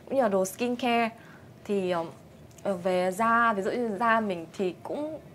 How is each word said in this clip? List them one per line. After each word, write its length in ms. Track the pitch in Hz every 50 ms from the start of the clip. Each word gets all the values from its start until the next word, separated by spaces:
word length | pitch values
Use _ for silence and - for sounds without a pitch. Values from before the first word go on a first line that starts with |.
| -
cũng 100 | - 247
như 60 | 277
là 60 | 247 208
đồ 160 | 196 190 190
skincare. 640 | 185 - - 247 240 247 247 262 240 233 233 233 220 226 - - - - - - - - - -
Thì, 260 | - 202 196 185 180
ờ, 140 | 180 165 165 160 - - - - - - - - - - -
ờ, 100 | 202 190
về 380 | 180 175 190 185 180 180 185
da, 420 | 185 202 226 226 233 233 233 226 214
ví 80 | 196
dụ 100 | 190 214
như 260 | - 247 240 226 196 180
da 200 | 240 226 226 226
mình 260 | 220 202 180 170 165 165 -
thì 180 | - 196 180 170 - -
cũng 360 | - - 285 302 311 311 277 - -